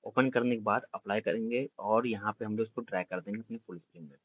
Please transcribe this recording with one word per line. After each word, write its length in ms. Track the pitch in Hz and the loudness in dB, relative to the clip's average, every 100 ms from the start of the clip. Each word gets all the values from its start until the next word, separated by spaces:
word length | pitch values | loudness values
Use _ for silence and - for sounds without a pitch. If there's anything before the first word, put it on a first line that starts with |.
ओपन 260 | - 127 131 | 2 4 4
करने 260 | 123 120 117 | 4 2 2
के 60 | |
बाद 200 | 104 104 - | 2 0 0
अप्लाई 260 | - 101 104 | -10 -2 0
करेंगे 480 | - 107 113 120 139 - | 2 0 0 -2 -2 -6
और 260 | 101 110 123 | 2 2 2
यहाँ 260 | 107 107 | -2 -2
पे 120 | 107 | -4
हम 120 | 110 107 | -4 -2
लोग 100 | 110 | -2
इसको 140 | - | -4
ड्रैग 260 | 117 95 87 | -4 -4 -2
कर 140 | 92 | -6
देंगे 200 | 85 107 | -6 -10
अपने 180 | 113 113 | -8 -12
full 200 | - 87 | -12 -16
screen 260 | _ 87 | _ -20
में। 120 | 76 71 | -20 -20